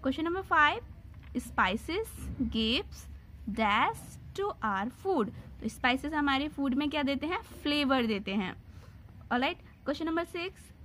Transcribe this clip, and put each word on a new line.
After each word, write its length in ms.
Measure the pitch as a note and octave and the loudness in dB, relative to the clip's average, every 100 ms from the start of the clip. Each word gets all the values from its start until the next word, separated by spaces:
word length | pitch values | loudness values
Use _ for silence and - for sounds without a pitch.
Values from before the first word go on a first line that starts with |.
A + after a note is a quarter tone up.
क्वेश्चन 220 | C4 C4 | 0 0
नंबर 180 | D#4+ F4+ | 0 0
फ़ाइव, 380 | F#4+ E4 D4 G#4 - - - - - A#3+ | 2 6 6 4 -8 -16 -16 -16 -6 -6
spices 720 | - - G3 G#3 - F4 A4+ - - - | -2 2 2 2 0 -2 -2 -6 -8 -2
gives 600 | A#3 A3 A3 C4 - - - - - - - | 0 2 4 2 0 -12 -14 -16 -16 -10 -6
dash 540 | G#3 A3 G#3 D4+ A4+ - - - - | 0 4 4 4 0 -10 -14 -10 -2
to 160 | G4+ - | -2 0
our 260 | A3 G3 G#3+ - F#4+ | 0 0 -2 -2 0
food। 240 | E4+ A3+ - - - | 2 2 -2 -14 -8
तो 80 | A3 | -6
स्पाइसेस 440 | - B3+ C4 D#4 | 0 2 2 2
हमारे 360 | D#4 C#4+ C4+ D4+ | 2 2 2 0
फूड 260 | D4 C#4 | 0 2
में 160 | B3+ D4 | 2 2
क्या 120 | D4+ | 2
देते 240 | C4+ C#4 D4+ | 2 0 0
हैं? 160 | F#4+ | -2
फ्लेवर 640 | A#4+ - D4 D4 C#4 C4+ A#3 | -4 -4 0 2 4 4 4
देते 280 | G3+ G3+ | 0 0
हैं। 220 | G3 F#3 - - - - - - - - | 0 -2 -6 -14 -18 -18 -18 -18 -18 -2
ऑलराइट, 260 | B3 C4+ F4+ - - | 2 2 -2 -12 -8
क्वेश्चन 220 | - C#4+ E4 | -4 -2 0
नंबर 180 | D#4+ | 0
सिक्स 460 | E4+ F4 F4+ - - - | -2 -4 -6 -8 -20 -20